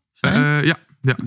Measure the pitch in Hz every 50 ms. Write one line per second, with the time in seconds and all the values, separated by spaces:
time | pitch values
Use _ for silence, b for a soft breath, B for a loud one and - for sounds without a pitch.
0 | _ _ _ _ - 135 196 226 147 147 147 147 143 156 165 - _ _ _ _
1 | - 131 123 - -